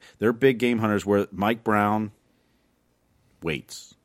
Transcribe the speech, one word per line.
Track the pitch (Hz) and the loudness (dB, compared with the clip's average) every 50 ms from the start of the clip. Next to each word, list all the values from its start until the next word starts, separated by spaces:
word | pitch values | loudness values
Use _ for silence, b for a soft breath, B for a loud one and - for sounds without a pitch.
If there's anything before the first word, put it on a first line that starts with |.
| b b b _ | b b b _
they're | 104 113 120 | -2 -2 0
big | 117 131 135 127 107 | 2 2 2 2 2
game | 123 120 120 110 | 0 0 0 0
hunters. | 113 107 104 101 92 | 0 0 0 0 0
Where | 104 104 101 101 - | 0 0 0 0 -2
Mike | - - 98 107 117 113 - | -4 -2 0 0 0 0 0
Brown | 113 107 104 104 104 107 107 107 101 - _ _ _ _ _ _ _ _ _ _ _ _ _ _ _ _ _ _ _ _ _ _ _ _ _ | 0 2 2 2 2 0 -2 -4 -6 -10 _ _ _ _ _ _ _ _ _ _ _ _ _ _ _ _ _ _ _ _ _ _ _ _ _
waits | 80 82 76 67 - - - - - - - _ _ | -8 -6 -6 -6 -8 -14 -18 -20 -20 -20 -20 _ _